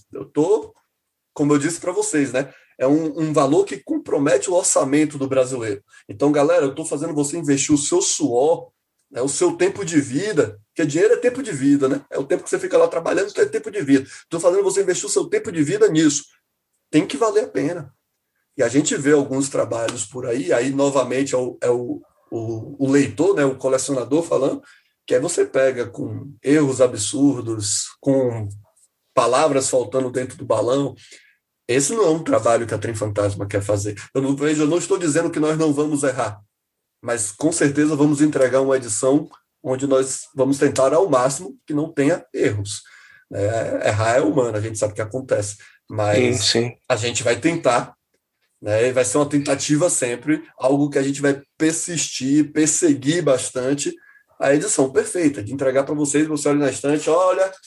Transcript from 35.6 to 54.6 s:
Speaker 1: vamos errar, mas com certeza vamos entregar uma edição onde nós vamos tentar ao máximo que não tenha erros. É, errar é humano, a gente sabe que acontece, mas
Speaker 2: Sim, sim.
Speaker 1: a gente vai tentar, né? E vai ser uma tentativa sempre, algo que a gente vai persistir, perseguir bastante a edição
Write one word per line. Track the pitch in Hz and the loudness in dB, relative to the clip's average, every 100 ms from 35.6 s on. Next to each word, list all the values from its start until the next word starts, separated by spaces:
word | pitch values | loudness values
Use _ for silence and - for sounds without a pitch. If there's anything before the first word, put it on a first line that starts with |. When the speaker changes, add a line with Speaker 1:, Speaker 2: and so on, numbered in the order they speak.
| 160 | 0
Speaker 1:
vamos | 143 151 143 | 2 0 0
errar, | 139 127 110 101 _ _ _ _ _ _ | -2 -2 -6 -8 _ _ _ _ _ _
mas | 117 117 - | -6 -4 -6
com | - 151 | -2 -2
certeza | 165 147 143 151 147 | 2 0 2 0 2
vamos | 147 143 | 2 4
entregar | 151 143 127 131 | 2 4 2 2
uma | 135 131 | 2 0
edição | 120 110 131 143 165 - _ _ - | -2 -2 2 2 0 -12 _ _ -6
onde | 131 139 | -4 0
nós | 135 135 - - 135 | 0 0 -6 -12 -2
vamos | 127 139 | 0 2
tentar | 143 107 131 | 2 2 2
ao | 151 190 | 4 2
máximo | 131 131 143 185 - _ | 2 2 -2 -10 -16 _
que | |
não | 147 160 | -4 -4
tenha | - 139 180 - | 0 0 0 -4
erros. | - 131 104 101 - - - - - _ | -2 0 0 -6 -10 -14 -20 -20 -20 _
É, | 101 101 113 - 277 - | -4 -2 -2 -4 -2 -2
errar | 104 110 123 | 0 2 2
é | |
humano, | - 139 120 107 | 2 2 0 -2
a | |
gente | 110 107 | -4 -4
sabe | 104 | -4
que | 101 | -4
acontece, | 107 131 131 110 101 - - _ _ | -6 -8 -4 -4 -4 -10 -20 _ _
mas | 107 104 107 123 120 | -4 0 2 2 2
Speaker 2:
Sim, | - 120 120 | 2 0 0
sim. | - _ | -6 _
Speaker 1:
a | 120 | -2
gente | 120 117 | -2 -2
vai | 120 120 | -2 0
tentar, | 160 170 135 120 - - _ _ _ _ _ _ | 0 0 0 0 -2 -12 _ _ _ _ _ _
né? | 104 107 127 | -2 0 2
E | |
vai | 123 123 | 2 0
ser | 147 | 0
uma | 143 | 0
tentativa | 147 143 139 - 147 175 | 0 0 -2 0 0 2
sempre, | - 123 120 127 160 - - | 0 -2 -4 -2 -2 -4 -2
algo | 131 143 147 | 0 2 2
que | 139 | 0
a | |
gente | 139 139 | 0 0
vai | 143 139 - _ | 0 0 -6 _
persistir, | 156 160 - 170 - - 131 147 147 | 0 0 -4 -4 -6 -4 0 2 2
perseguir | 151 151 - 170 139 127 170 | 2 0 2 2 2 0 0
bastante | 147 127 - 127 127 143 - - _ _ _ _ | 2 0 0 -4 -2 -2 -4 -8 _ _ _ _
a | 139 | 0
edição | 147 | 2